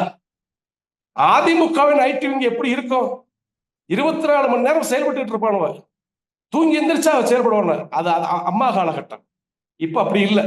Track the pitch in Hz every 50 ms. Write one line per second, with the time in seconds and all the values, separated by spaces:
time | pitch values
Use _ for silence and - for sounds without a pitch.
0 | 185 - - _ _ _ _ _ _ _ _ _ _ _ _ _ _ _ _ _
1 | _ _ _ - 143 165 214 277 302 330 330 330 330 320 320 277 285 294 294 285
2 | 254 269 277 262 294 277 262 269 254 240 - 233 277 254 240 285 254 247 262 254
3 | - 165 - - - _ _ _ _ _ _ _ _ _ _ _ _ _ 170 220
4 | 285 320 - - 320 302 294 285 269 247 269 240 240 269 311 320 262 - 247 277
5 | 294 294 - 269 262 214 220 214 220 220 202 190 160 143 - - - _ _ _
6 | _ _ _ _ _ _ _ _ _ _ - 294 330 320 302 302 294 320 330 -
7 | - 320 302 254 208 - 240 247 226 226 214 208 190 175 151 143 - - - 156
8 | 165 175 165 170 160 - 175 170 - - 180 214 262 254 - 190 180 165 - -
9 | - - 110 - _ _ _ _ _ _ _ _ _ _ _ _ 160 160 156 233
10 | 196 202 - 208 196 196 214 202 -